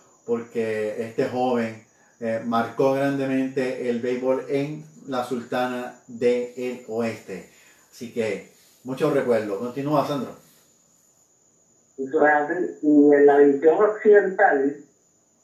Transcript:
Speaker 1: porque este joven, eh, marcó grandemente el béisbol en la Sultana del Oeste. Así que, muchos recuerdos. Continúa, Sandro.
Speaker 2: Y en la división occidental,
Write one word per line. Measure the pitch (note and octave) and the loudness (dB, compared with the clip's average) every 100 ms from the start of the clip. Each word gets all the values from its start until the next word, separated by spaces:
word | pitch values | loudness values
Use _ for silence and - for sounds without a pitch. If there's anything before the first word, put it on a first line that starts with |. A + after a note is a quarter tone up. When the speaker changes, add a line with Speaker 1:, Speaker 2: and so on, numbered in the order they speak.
| _ _ - | _ _ -6
Speaker 1:
porque | A#2 A2+ A#2 A2 G#2+ G#2+ G#2 | -6 -6 -6 -4 -4 -4 -6
este | A2+ B2+ A#2+ | -8 -4 -4
joven, | B2 B2+ A#2+ A2+ A2 _ _ _ - | -2 -2 -2 -4 -8 _ _ _ -10
eh, | A2+ A2+ A#2+ | -6 -6 -4
marcó | A#2 - - C3+ | -4 -4 0 0
grandemente | C3+ C#3 C#3 C3+ C3 C3 C3+ B2+ - B2 | 0 -2 -2 -2 -2 -4 -4 -4 -4 -4
el | A#2 | -4
béisbol | B2 B2 B2+ C3 - | -4 -4 -2 -2 -2
en | C#3 D3 D#3 - - C#3 | -4 -4 -10 -16 -20 -10
la | B2 | -8
Sultana | B2 B2 A2+ B2+ B2+ B2 - - - | -6 -8 -6 -4 -4 -6 -12 -16 -16
del | A#2 A#2+ B2 B2 B2+ B2 A#2 - | -4 -2 0 -4 -8 -10 -10 -10
Oeste. | A2+ A2+ A2 - F#2 - _ _ _ _ | -6 -6 -8 -14 -16 -16 _ _ _ _
Así | - A2+ | -20 -12
que, | A#2+ A2 F#2 - _ _ _ | -6 -6 -6 -12 _ _ _
muchos | B2+ C3 D3+ | -12 -4 -2
recuerdos. | C#3 B2 A2 G#2 G2+ | 0 0 0 -2 -6
Continúa, | A#2+ C#3 C#3 D3+ C3+ | -8 -6 -2 -2 -2
Sandro. | C#3 A2+ - _ _ _ _ _ _ _ _ _ _ _ _ _ _ _ - | -6 -8 -14 _ _ _ _ _ _ _ _ _ _ _ _ _ _ _ -12
Speaker 2:
Y | C3+ D3+ D3 D3+ D3 F3+ - - D3+ D3 D3 | -4 2 4 2 0 -4 -6 -2 4 6 6
en | C#3+ C#3+ | 8 6
la | C#3+ | 8
división | C#3+ C#3 D#3+ F3 | 6 6 4 4
occidental, | G#3 - G#3+ G3+ F#3+ F#3 F#3+ C#3 C#3 - - _ _ _ _ _ | 2 2 6 6 6 2 2 2 0 -4 -16 _ _ _ _ _